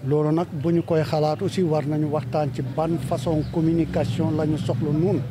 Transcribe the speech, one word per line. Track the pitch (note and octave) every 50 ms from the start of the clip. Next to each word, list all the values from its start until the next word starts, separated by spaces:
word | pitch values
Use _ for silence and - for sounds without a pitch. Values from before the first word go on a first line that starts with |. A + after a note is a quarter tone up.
| C#3+
Loolu | C3+ D3 D3+ D3+ D3+
nag | D#3+ E3 F3+ E3+
bu | - D3+ C3 E3+
ñu | E3+ E3+
koy | E3 - E3+ D#3+
xalaat | D3+ - - D#3 D3+ D3+ D3+ D#3
aussi | G3 F#3 - G3
war | F#3 D#3+ D3+ D3+ C#3+
nañu | D3 D3+ D3+ D#3 D3+
waxtaan | D3 D3+ - - - D#3 D3+ C#3 -
ci | - C#3+ B2+ -
ban | D#3+ D#3 E3 E3+ E3 - -
façon | F3 E3 - F3 D#3+ D3+ D3+ -
communication | - E3+ D#3+ D#3+ E3 E3+ D#3+ - - E3+ C#3+ - - - - D#3+ D#3
la | D3+ D#3
ñu | D3+ D#3 D3
soxla | - - B2 A2+ - D3
nun | C#3+ D3+ E3 G3 G3 C#3+ - -